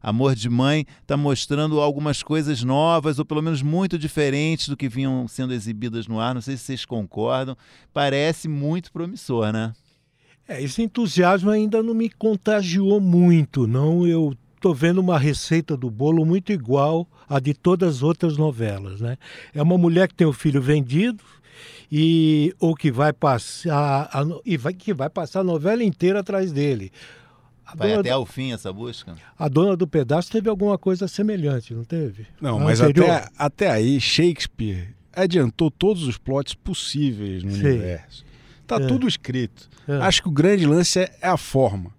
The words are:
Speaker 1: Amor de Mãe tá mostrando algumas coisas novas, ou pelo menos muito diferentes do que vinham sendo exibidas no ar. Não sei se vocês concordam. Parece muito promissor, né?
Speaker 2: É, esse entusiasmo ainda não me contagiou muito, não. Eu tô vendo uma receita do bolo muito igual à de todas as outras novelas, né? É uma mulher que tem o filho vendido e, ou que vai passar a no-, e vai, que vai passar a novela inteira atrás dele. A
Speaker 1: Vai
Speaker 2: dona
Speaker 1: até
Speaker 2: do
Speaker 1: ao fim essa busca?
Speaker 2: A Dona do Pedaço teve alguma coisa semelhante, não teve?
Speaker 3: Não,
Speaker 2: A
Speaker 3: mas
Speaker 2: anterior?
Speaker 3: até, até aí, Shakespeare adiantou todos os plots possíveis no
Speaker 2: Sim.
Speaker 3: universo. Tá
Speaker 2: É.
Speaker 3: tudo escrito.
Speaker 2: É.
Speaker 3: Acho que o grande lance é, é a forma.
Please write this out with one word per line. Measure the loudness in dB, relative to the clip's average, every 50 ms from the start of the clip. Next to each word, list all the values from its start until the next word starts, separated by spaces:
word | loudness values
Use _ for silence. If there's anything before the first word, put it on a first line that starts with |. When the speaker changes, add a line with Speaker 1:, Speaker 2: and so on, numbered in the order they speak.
| -4
Speaker 1:
Amor | -2 0 2 2 2 0
de | 0 -2 -2
Mãe | 0 2 2 2 2 0 -2 -6 -12 _ -6
tá | -4 -2
mostrando | -2 0 0 -2 -2 -2 -4 -2 -2 -2 0 0 0
algumas | 0 0 -2 -2 -4 -4 -4 -4
coisas | -4 -4 -2 -2 -2 -2 -4 -4 -2
novas, | -2 0 2 2 2 2 2 0 -2 -4
ou | -4 -4
pelo | -4 -4 -4
menos | -2 -2 -2 -2
muito | -2 -2 0 0 -2 -2 -4
diferentes | -4 -6 -4 -2 -2 0 0 0 0 0 -2 -2 -4 -4
do | -8 -6
que | -6 -6 -6
vinham | -4 -4 -4 -2 -2 -4 -6
sendo | -8 -8 -8 -6 -6 -6
exibidas | -6 -6 -8 -8 -8 -8 -8 -8 -8 -8
no | -6 -6 -4
ar. | -4 -4 -4
Não | -6
sei | -8 -8 -10
se | -10 -8
vocês | -10 -10 -10 -10
concordam. | _ -8 -8 -8 -8 -6 -6 -4 -2 -2 -4 -4 -6 -10 _ _ _ _ _ _ _ _
Parece | -2 -2 0 0 0 0 -2 -2 -4 -6
muito | -8 -6 -4 -4 -4 -4 -4 -8 -10
promissor, | _ -10 -10 -10 -10 -14 -8 -4 -2 -2 -2 -2
né? | -2 -4 -4 -6 -8 _ _ _ _ _ _ _ _ _ _ _ _ _ _
Speaker 2:
É, | -14 -10 -8
esse | -8 -6 -4 -4
entusiasmo | -4 -4 _ -2 -2 0 2 2 4 4 4 2 2 2
ainda | 2 2 0 0 0 -2
não | -2 0 -2
me | -2 -2 -4
contagiou | _ _ -2 0 0 0 _ 0 0 0 0 0 0 0 2 4 2 4
muito, | 4 4 4 6 6 6 6 6 4 2 0 0 0
não. | 2 2 2 2 2 2 2 2
Eu | 2 2 2 2 0 -2 -6 _ _ _ _
tô | 0 0 2
vendo | 2 2 2 2 2
uma | 2 2 2
receita | 2 2 2 0 0 -2 0 0 0 0 -2 -4
do | -4 -4 -6
bolo | -4 0 2 2 4 4 4
muito | 2 2 0 0 -2
igual | -4 -4 0 0 2 2 2 2 2 0 -2 _ _ _ -10
à | _ -4 -2
de | 0 -2 -4
todas | _ _ 2 2 4 2 0 0
as | 0 0
outras | 0 0 2 0 -2 0
novelas, | 0 0 0 0 -2 -4 -4 -4 -6 -10 -12 -10 -6
né? | -6 -6 -6 -8 -12 -20 -20 -20 -20 -12 _
É | 0
uma | 2 4 4
mulher | 4 4 4 6 4 4
que | 2 2
tem | 2 2
o | 2 2
filho | 2 0 2 2 2
vendido | 2 2 2 2 2 0 0 0 0 0 -2 -6 _ -20 -20 _ _ _ -20 -20 -20 -20 -20 -20 -12 _
e, | 0 2 2 4 4 4 4 4 4 4 2 0 0 _
ou | 0 0 0
que | 2 0 -2
vai | 0 2 0 0 0
passar | _ 2 2 2 0 -2 -8 -16 -8 -6 -2 0 0 0 2 0 0 -2 -4
a | -4 -2 -2
no-, | -2 -4 -6 -4
e | -4 -4
vai, | -2 -2 -6 -8
que | -6 -6 -6 -4
vai | -2 -4 -4
passar | _ -6 -8 -4 -2 -2
a | 0
novela | 0 0 0 0 0 0 2 0
inteira | -2 0 _ 0 2 2 0
atrás | -2 -2 -2 -2 -2 -2
dele. | -2 -2 0 0 0 -2 -6 -12 _ -20 -20 -20 -20 -20 -20 _ _ _ _ _ _ _ _
A | -20 -10
Speaker 1:
Vai | -4 -2 0
Speaker 2:
dona | 0 0
Speaker 1:
até | 0 0
Speaker 2:
do | 0
Speaker 1:
ao | -2 -2
fim | -4 -8 -8 -6 -6
essa | -6 -8 -8 -10 -10
busca? | -10 -10 -12 -12 -14 -16 -18 -18 -18 -20 -20 _
Speaker 2:
A | _ -4
Dona | 0 2 2 2 2 2
do | 0 -2
Pedaço | -2 0 -2 0 0 0 -2 -2 -2
teve | -4 -2 -2 -2
alguma | -2 0 0 0 0
coisa | 0 0 -2 -2 -2 -4
semelhante, | -6 -4 -2 -2 -2 -2 -2 -2 -2 -2 -4 -6 -8 -10
não | -12 -8
teve? | -6 -6 -4 -4 -6 -8 -12 -18 -20 -16 _
Speaker 3:
Não, | -4 -2 0
Speaker 2:
A | 2 2
Speaker 3:
mas | 2 4 6
Speaker 2:
anterior? | 6 6 6 6 6 6
Speaker 3:
até, | 4 2 -2 -6 _
até | -4 -4 -4 0 0 0 2
aí, | 2 2 2 2 2 2
Shakespeare | 0 0 2 2 2 2 2 0 -8 -10 _ -6 -6 -6 -4 -6 -8 -10 -14 _ _ _ -2
adiantou | 0 0 2 4 2 2 2 0 0 0 0
todos | 0 _ 0 0 0 0 -2
os | -4 -6
plots | -6 -6 -4 -4 -4 -4 -6 -10
possíveis | -12 _ -8 -8 -6 -8 -6 -4 -2 -2 -2 -2 -4 -6 -6 -6 -6 -6
no | -4
Speaker 2:
Sim. | -4 0
Speaker 3:
universo. | 2 2 2 2 -2 -6 -8 -10 -12 -18 -20 -20 -20 -20 -20 -20 -20 -20 -20 -20 -8
Tá | -4 -2
Speaker 2:
É. | -2 0
Speaker 3:
tudo | 0 0 2 0
escrito. | 0 -2 -4 _ -6 -4 -4 -4 -6 -8 -16 -20 _ -20 -18 _
Speaker 2:
É. | -4 -4
Speaker 3:
Acho | 0 0 0 0 0 -2
que |
o | -2 2
grande | 4 4 4 4 4 4
lance | 4 4 4 2 2 2 0
é, | -2 -2 -4 _
é | -2 -2
a | -2
forma. | -2 -2 -2 2 2 2 2 0 -4 -10 -12 -16